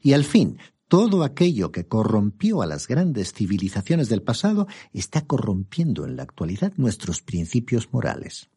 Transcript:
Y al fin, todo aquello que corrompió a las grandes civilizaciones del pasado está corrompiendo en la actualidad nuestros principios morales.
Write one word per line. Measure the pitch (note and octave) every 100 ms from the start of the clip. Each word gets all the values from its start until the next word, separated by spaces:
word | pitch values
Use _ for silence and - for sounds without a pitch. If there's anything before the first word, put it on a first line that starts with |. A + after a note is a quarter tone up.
Y | C#3
al | C#3
fin, | C#3+ A3 G2+ - - _ _
todo | F3 A3+ G3
aquello | C#3+ - F3+ C3 F2
que | F2+ F2
corrompió | A2+ G#2 G#2+ G#2 - G#3 G3
a | F2
las | D2+ -
grandes | C3+ F3+ B2+ F#2
civilizaciones | - G2 G2 F#2+ G2+ - E3 B2
del | A2
pasado | - B2 G3+ G#3+ G3 - -
está | - - D#3 D3+
corrompiendo | C3 G#2 F#2+ F#2+ - E3+ E2
en | C2+ B1+
la |
actualidad | - - E2 G2 G3 F#3+
nuestros | B2+ F#2+ - E2+
principios | - F2 E2 B2 A#2 A#2+ -
morales. | - - - - - -